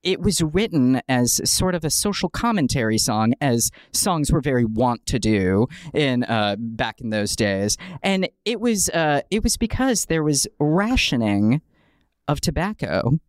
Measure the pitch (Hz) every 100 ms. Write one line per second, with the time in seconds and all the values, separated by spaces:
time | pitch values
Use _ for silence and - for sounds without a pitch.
0 | 180 180 202 170 160 165 220 165 127 131
1 | - 127 120 - - - 185 180 156 -
2 | 208 190 175 - 240 214 131 135 110 110
3 | - 107 110 123 143 117 - - - -
4 | 208 165 143 151 139 127 113 110 123 117
5 | - 127 107 107 92 95 123 - 160 -
6 | 143 123 120 113 104 101 117 113 120 -
7 | 117 107 104 - 107 98 101 - - 165
8 | 196 190 185 _ - 226 240 208 - 170
9 | 156 143 - 214 233 - 226 - 262 220
10 | - 165 151 139 - _ 151 170 214 247
11 | - 131 110 101 107 143 _ _ _ _
12 | _ _ - 151 - 147 185 214 98 87
13 | - 156